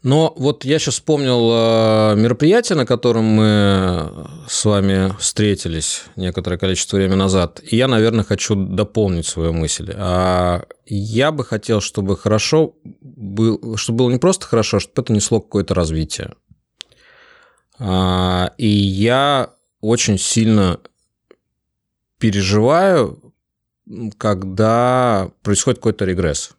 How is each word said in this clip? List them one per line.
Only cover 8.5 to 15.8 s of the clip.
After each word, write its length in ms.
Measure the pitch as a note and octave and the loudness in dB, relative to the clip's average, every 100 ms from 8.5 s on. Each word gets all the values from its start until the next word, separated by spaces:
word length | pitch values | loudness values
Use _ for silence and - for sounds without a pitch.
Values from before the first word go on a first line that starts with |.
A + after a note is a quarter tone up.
| G2+ | -2
дополнить 680 | F#2+ F#2+ G#2 - G2+ E2+ D#2+ | -2 -2 -2 0 0 0 -4
свою 260 | - E2 | -4 -2
мысль. 400 | E2 D#2 - G2+ | -2 -4 -6 -10
А, 720 | F2+ F#2 F2+ F#2 F2+ F2+ F2 - - - | -8 -2 0 2 2 0 -2 -6 -20 -8
я 440 | G2+ G#2 A2 C#3+ | -8 -4 0 0
бы 140 | D3+ | -2
хотел, 360 | B2 A2 - A2 | -6 -6 -2 -2
чтобы 360 | - - G2 F#2+ | -2 -6 -4 -2
хорошо 580 | G#2 G#2+ - D#3 D#3 _ - - | 0 0 2 0 0 _ -20 -20
был, 760 | C3+ - G2 G2+ A2+ G#2+ A#2 G#2+ | -20 -14 -10 0 0 0 -6 -8
чтобы 220 | - A#2 | -4 0
было 120 | B2 | 0
не 80 | B2 | 2
просто 260 | F3+ F#3+ - | 0 0 -2
хорошо, 320 | A2+ G#2+ G#2 | -2 0 -2
а 20 | |
чтобы 220 | - - | -2 -6
это 100 | - | 0
несло 280 | G#2+ - A2+ | 0 0 -2
какое-то 320 | - G#2 - | -2 -4 -2
развитие. 580 | F2+ | -2